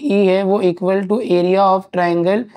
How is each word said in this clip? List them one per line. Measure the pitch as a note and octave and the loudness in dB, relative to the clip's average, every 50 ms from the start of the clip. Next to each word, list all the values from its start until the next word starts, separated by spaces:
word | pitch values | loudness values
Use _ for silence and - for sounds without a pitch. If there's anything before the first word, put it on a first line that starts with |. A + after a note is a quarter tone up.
| D4 D4 | -2 -2
E | G3 G3+ G3+ F#3 | 0 2 2 2
है, | F#3 F#3+ G3 | 2 0 0
वो | F#3+ G3 G#3 G3 | 0 0 0 0
equal | F3+ E3+ - F#3+ F#3 F#3+ G3 G3 F#3 | -2 -2 -2 -2 -2 -2 -2 -2 -2
to | G#3 B3 A3+ - | -4 -4 -2 0
area | F3 F3 F3 F3+ F#3 F#3+ G3 F#3+ | 0 0 2 2 2 2 2 2
of | F#3 F#3+ F#3+ - - | 2 0 -2 -6 -4
triangle | F3+ F3 F3 E3+ E3+ E3+ F3+ G3+ A3 B3 G#3 - | -2 -2 0 0 0 0 0 0 -2 -4 -8 -16